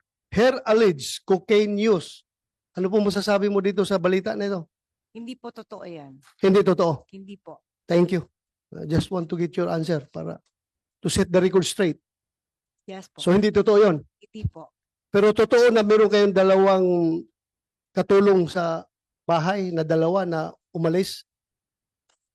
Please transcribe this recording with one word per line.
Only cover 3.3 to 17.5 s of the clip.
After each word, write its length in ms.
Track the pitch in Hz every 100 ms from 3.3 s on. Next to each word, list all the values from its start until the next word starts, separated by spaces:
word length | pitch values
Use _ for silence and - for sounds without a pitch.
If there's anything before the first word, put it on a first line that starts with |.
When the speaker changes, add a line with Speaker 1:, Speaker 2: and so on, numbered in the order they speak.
| 202 202
Speaker 1:
mo 160 | 202 190
dito 160 | 208
sa 160 | 190 196
balita 400 | 175 185 190 214
na 80 | 202
ito? 160 | 190 160 _ _ _ _
Speaker 2:
Hindi 240 | 220 233
po 160 | 254 240
totoo 400 | 226 208 208 180
yan. 320 | 165 139 135 _ _
Speaker 1:
Hindi 240 | 196 190
totoo? 480 | 185 175 170 143 -
Speaker 2:
Hindi 240 | 190 196 202
po. 240 | - 156 _ _ -
Speaker 1:
Thank 240 | 175 175
you. 160 | 180 - _ _ _ _ -
I 80 | 156
just 240 | 165 165
want 160 | 185 165
to 40 | 175
get 160 | 170 175
your 160 | 175
answer 320 | 165 160 160 139
para 320 | 170 160 - _ _ _ _ _ _
to 80 | 180
set 240 | - 190
the 80 | 180
record 240 | 185 185 165
straight. 320 | - 185 143 _ _ _ _ _ _ _ _ -
Speaker 2:
Yes 240 | 135 -
po. 160 | - -
Speaker 1:
So, 80 |
hindi 160 | 185 208
totoo 280 | 208 202 208
yun? 160 | 214 156 - _
Speaker 2:
Hindi 240 | _ 220 208
po. 240 | 165 147 _ _ _ _
Speaker 1:
Pero 240 | 202 208
totoo 400 | 208 220 240 240
na 80 | 226
meron 320 | 208 214 208
kayong 220 | 208 208 190
dalawang 500 | 190 190 190 190 185 175 165 165 - _ _